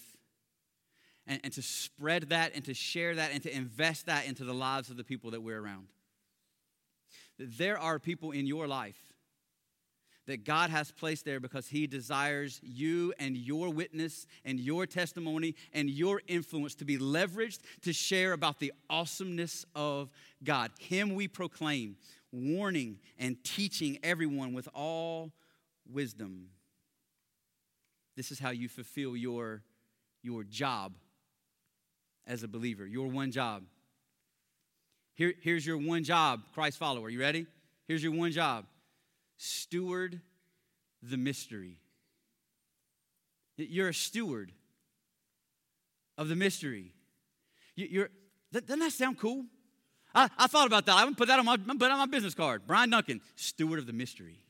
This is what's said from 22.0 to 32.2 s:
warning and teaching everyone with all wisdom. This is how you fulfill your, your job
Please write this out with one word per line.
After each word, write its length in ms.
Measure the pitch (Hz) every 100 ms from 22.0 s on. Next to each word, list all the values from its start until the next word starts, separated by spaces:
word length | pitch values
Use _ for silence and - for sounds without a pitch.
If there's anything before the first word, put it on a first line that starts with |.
| - - _
warning 680 | 123 135 175 202 170 120 98 - -
and 180 | 127 123
teaching 560 | - - 202 - 151 143
everyone 520 | 165 170 156 139 131
with 140 | 127 127
all 580 | - 156 165 165 165 160 - _ _ _ _ -
wisdom. 600 | 131 131 107 101 92 90 92 _ _ _ _ _ _ _ _ _ _ _ _ _ _ _ -
This 160 | 120
is 80 | 135
how 100 | 135
you 180 | 123 120
fulfill 480 | - 117 143 135 123
your, 460 | 123 120 113 107 107 _ _ _ _ _
your 200 | 120 117
job 500 | 104 107 139 117 95 92 _ _ _ _ _ _ _ _ _ _ _ _